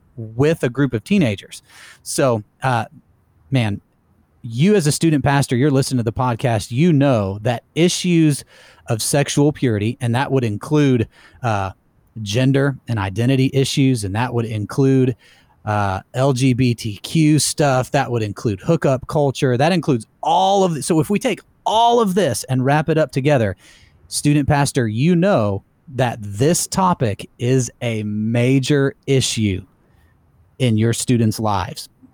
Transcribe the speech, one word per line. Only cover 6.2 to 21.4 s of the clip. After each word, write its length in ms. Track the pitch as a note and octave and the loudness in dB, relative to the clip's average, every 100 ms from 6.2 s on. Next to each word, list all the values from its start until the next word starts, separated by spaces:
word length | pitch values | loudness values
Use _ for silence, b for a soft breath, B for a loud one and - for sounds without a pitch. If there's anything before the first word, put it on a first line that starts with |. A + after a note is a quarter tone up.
| B2+ A#2 B2+ A2+ - | -2 -2 -2 -2 -2
you 200 | A#2 F3 | 0 4
know 480 | C#3+ C#3+ A#2 G2 G2+ | 4 4 2 0 -4
that 200 | G#2+ A#2 - | -4 -4 -6
issues 680 | - F3 - F3+ E3 D#3 C#3 - b b b - | 0 0 0 0 2 4 0 -6 b b b -6
of 140 | A2+ | -4
sexual 520 | - C#3+ C#3+ - C#3+ | -2 0 0 2 0
purity, 440 | D3 C3 G#2+ G#2 - | 2 -2 0 -2 -4
and 120 | A#2+ A#2 | -2 -2
that 140 | C#3 | 0
would 140 | C3+ | -2
include, 640 | A#2+ G#2 - D3+ C#3+ B2 G#2+ b b b | -2 -4 -2 2 2 2 -2 b b b
uh, 300 | B2 G2+ F#2+ - _ _ _ - | -2 -2 -4 -10 _ _ _ -12
gender 560 | G#2 A2 C3 C3+ C#3 C3 - | -4 0 2 2 0 -4 -6
and 100 | A2 | -4
identity 500 | G2 F#2+ A#2+ C3 C3+ | -4 -2 0 2 2
issues, 500 | C3+ C3+ - C3 B2 | 0 -2 2 2 0
and 100 | G2 | -2
that 200 | G2+ B2+ | -4 -2
would 100 | A#2+ | -4
include, 720 | A2+ G#2+ G2+ - C3+ C3+ B2+ A#2 b b b b | -4 -6 -6 0 2 4 2 -2 b b b b
uh, 380 | G#2+ G#2 G2+ F#2+ - | -4 -2 -2 -4 -6
L 200 | B2 C#3 | -2 0
G 180 | B2+ C3+ | 2 2
B 240 | A#2+ B2+ A#2 | 2 0 0
T 220 | A2+ G2+ | -6 -10
Q 420 | - E3 D3+ D3+ | -4 0 2 2
stuff, 520 | - - D3 B2+ B2+ | 0 0 0 0 0
that 200 | D3 A#2+ | -2 -2
would 100 | A#2+ | -4
include 360 | G#2+ - A#2 G2 | -4 -4 -4 -2
hookup 480 | - E3 E3+ - - | -2 0 0 -2 -2
culture, 480 | D#3 C#3+ - C3+ A#2+ | -2 -2 0 0 2
that 160 | D3+ | 0
includes 340 | F#3 D#3 B2 - _ | 0 0 -2 -4 _
all 440 | - E3+ F#3+ G3 F#3+ | -2 0 2 2 0
of 80 | |
the, 100 | D3+ | -2
so 160 | - E3 | -2 0
if 100 | C3 | 0
we 80 | G3+ | -2
take 220 | B3+ F#3+ | -2 -6